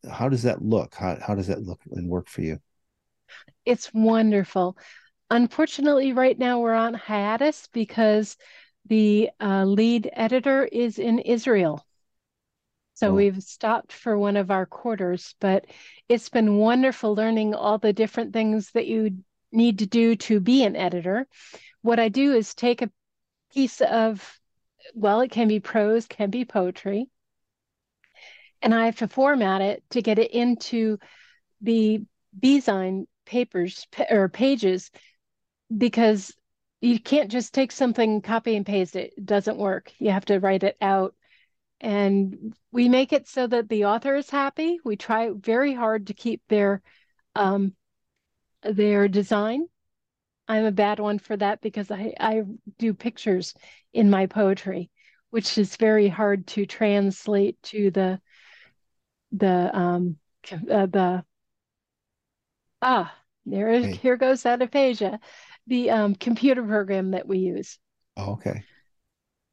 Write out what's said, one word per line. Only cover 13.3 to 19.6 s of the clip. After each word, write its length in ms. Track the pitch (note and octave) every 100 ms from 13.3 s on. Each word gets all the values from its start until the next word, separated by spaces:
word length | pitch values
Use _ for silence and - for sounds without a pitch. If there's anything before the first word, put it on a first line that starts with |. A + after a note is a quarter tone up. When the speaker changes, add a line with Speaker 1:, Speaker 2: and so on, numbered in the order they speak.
| F#3+
Speaker 2:
stopped 500 | - - A3 A#3 -
for 260 | - A#3+ G#3
one 180 | G3+ G3+
of 140 | F#3+
our 160 | F#3+ F3+
quarters, 680 | - A#3+ G#3 F3+ F3+ - -
but 240 | G3 F#3+ - - - - -
it's 200 | A#3 -
been 280 | A#3+ G#3+ G3+
wonderful 560 | A3 B3 C4 B3 A3
learning 400 | G#3 A3 A3 G#3+
all 240 | G#3 G#3 G#3+
the 140 | A3
different 400 | G#3 G#3+ - A3
things 400 | A3 A3 G#3+ G3
that 140 | A#3 -
you 320 | A3+ G#3+ F#3 - _ _
need 260 | A3+